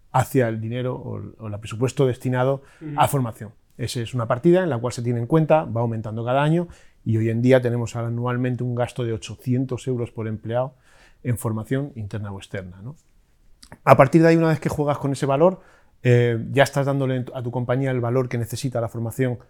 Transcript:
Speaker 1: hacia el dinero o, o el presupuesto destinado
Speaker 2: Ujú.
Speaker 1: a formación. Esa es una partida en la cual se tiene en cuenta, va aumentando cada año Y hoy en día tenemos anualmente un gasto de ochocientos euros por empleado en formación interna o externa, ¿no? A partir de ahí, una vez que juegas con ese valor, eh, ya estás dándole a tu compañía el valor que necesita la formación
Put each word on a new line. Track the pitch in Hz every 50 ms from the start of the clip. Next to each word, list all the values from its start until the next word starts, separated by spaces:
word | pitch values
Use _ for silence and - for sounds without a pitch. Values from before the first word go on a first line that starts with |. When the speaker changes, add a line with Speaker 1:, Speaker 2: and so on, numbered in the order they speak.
| _ _ -
Speaker 1:
hacia | 131 123 - - 135 123 113
el | 113 110
dinero | 110 113 117 127 123 127 131
o, | 139 - 113 107 104 101 101 - _
o | 113
el | 107 104 104
presupuesto | 110 - 113 107 123 123 - - 139
destinado | 127 123 - - 127 127 127 127 131 139 135 - - - _ 160
Speaker 2:
Ujú. | 151 147 156
Speaker 1:
a | 143 127
formación. | - 143 127 117 107 - 117 104 - _ _ _ _ -
Esa | 127 113 - 127
es | 117 107 -
una | 123 113
partida | 110 127 117 - 170 175 185 185
en | 170
la | 131 117
cual | 120 123 117
se | - 120
tiene | 120 123 117
en | 120
cuenta, | 117 156 160 160 143 160 156 165
va | - 107 113 120
aumentando | 120 113 110 107 113 107 113 117
cada | 120 127 139 143
año | 151 160 170 175 170 - - - - _ _ _
Y | - 110
hoy | 110 110 113
en | 113 117
día | 120 127 131 131 120
tenemos | 120 117 120 117 110 -
anualmente | 120 117 117 117 117 120 123 123 123 127 127 127 117 123
un | 123 120
gasto | 120 120 117 - - 123
de | 117 113
ochocientos | 104 - - 107 - - 127 123 127 135 131 131 117 -
euros | 135 127 120 117 107
por | - - 110
empleado | 110 110 104 - 110 117 120 127 139 - _ _ _ _ _ _ _ _ _ _
en | 127 120 -
formación | - 120 110 110 107 - 131 131 143 147 -
interna | 117 107 98 - 107 104 104 98
o | 95
externa, | - - - 101 92 90 87 95 98
¿no? | 123 151 - _ _ _ _ _ _ _ _ _ _ - _ - _ - _ _
A | 143 135
partir | 131 139 131 - 165 160
de | 165
ahí, | 165
una | 165 165 160
vez | 156 156
que | - 151
juegas | - - 147 143 143 -
con | - 139 139
ese | - -
valor, | 135 135 139 160 185 190 - - _ _ _ _ _ _ _ -
eh, | 123 120 120 120 120 117 113 117 117
ya | 117 131 139
estás | - - 143 139
dándole | 139 139 139 139 131 131 127 123 - -
a | 131 120
tu | 120 117
compañía | 127 123 117 123 131 135 135 131
el | 123
valor | 120 117 120 131 127 123
que | - 117
necesita | 117 - - 117 - 131 117 120
la | 117 113
formación | - 117 117 113 110 - 131 127 120 117 - _